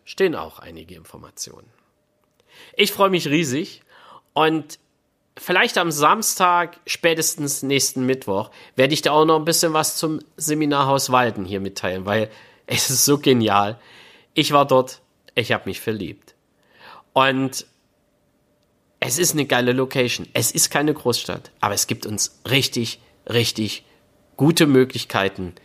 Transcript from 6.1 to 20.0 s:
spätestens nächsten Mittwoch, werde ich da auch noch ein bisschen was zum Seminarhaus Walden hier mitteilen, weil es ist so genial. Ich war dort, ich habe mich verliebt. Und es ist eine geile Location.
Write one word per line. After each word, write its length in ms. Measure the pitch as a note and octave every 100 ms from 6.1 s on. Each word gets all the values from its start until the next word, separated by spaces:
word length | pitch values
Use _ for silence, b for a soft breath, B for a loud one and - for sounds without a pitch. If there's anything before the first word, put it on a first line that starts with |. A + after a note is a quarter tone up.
| G#3+ G#3+ - F3+ F3 E3+ - -
spätestens 760 | - E3+ D#3+ D#3 - C#3+ -
nächsten 420 | C3+ C#3 - C3 B2+
Mittwoch, 460 | C3 G#2 G2 A2 B B -
werde 180 | C#3
ich 80 | D3+
da 100 | D3
auch 140 | D3+ D#3+
noch 140 | D#3+
ein 60 | D#3
bisschen 280 | D#3+ E3+
was 220 | D#3 D3+ -
zum 240 | D#3+ D#3 - -
Seminarhaus 760 | D#3 D3+ D3 C#3+ C3+ C#3 C3
Walden 360 | B2+ A#2+ G#2+ F#2
hier 160 | G2
mitteilen, 440 | G2 - F#2+ F#2+ F#2+
weil 240 | A2 G#2+ B B B B
es 220 | A2 -
ist 160 | B2+ -
so 120 | C#3+
genial. 600 | C#3+ B2 G#2+ G2+ G#2 A2+ B B B B B
Ich 180 | - D3
war 160 | C#3+ C#3
dort, 340 | C3 B2+ - _ _ _ -
ich 160 | A2+
habe 160 | G#2+ G2
mich 100 | F2+
verliebt. 560 | - A2 E2 A2 _ _ _ _ B B B B B
Und 520 | C3 C3+ C3 C3+ - - _ _ _ _ _ _ _ _ _ _ _ _ -
es 180 | B2+ C3+
ist 160 | F3
eine 120 | D3+ C3
geile 280 | B2 B2
Location. 540 | B2+ C3 C#3